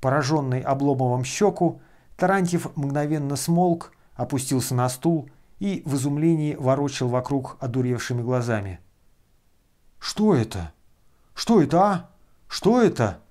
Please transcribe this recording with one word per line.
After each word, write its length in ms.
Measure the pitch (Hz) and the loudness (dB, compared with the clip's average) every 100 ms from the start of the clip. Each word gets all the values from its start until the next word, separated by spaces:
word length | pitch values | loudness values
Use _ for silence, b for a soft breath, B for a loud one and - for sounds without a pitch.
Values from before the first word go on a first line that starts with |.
Поражённый 600 | 135 135 131 156 139 127 | 2 0 2 0 0 -2
Обломовым 640 | 135 139 143 135 127 123 | 0 0 2 2 0 0
щёку, 580 | 131 - 208 185 170 165 b b b - | -4 2 2 4 0 0 b b b -2
Тарантьев 580 | 180 196 180 175 170 - | 0 2 2 0 -4 -6
мгновенно 600 | 139 143 147 156 139 139 | -4 -2 -2 -2 -2 -4
смолк, 580 | - 170 180 170 - b b - | 0 2 2 0 -4 b b -8
опустился 600 | 123 139 131 135 123 127 | -4 -4 -2 -2 0 0
на 140 | 123 | -2
стул 400 | 127 165 165 135 b b b | -2 -2 -2 -4 b b b
и 220 | 196 190 - | -6 -6 -4
в 100 | 139 | -2
изумлении 600 | 135 143 160 165 151 147 | -2 0 2 2 0 -2
ворочал 520 | 131 135 143 135 127 | 0 0 0 -2 -2
вокруг 500 | 123 127 143 131 - | -2 -2 -4 -4 -8
одуревшими 640 | 135 123 127 123 - 123 | -6 -2 -2 -2 -4 -4
глазами. 580 | 117 127 120 110 101 87 _ _ _ _ _ _ _ _ _ _ _ _ | -2 -2 0 -4 -4 -12 _ _ _ _ _ _ _ _ _ _ _ _
Что 360 | - - 214 165 | -12 0 2 4
это? 380 | 110 98 85 - _ _ _ _ _ | 2 -4 -10 -14 _ _ _ _ _
Что 280 | - - 233 | -12 2 4
это, 220 | 143 165 | 4 4
а? 260 | 202 185 - _ _ _ - | 2 0 -6 _ _ _ -12
Что 340 | - - 240 | -2 2 4
это? 380 | 220 - 113 87 _ | 4 4 -2 -2 _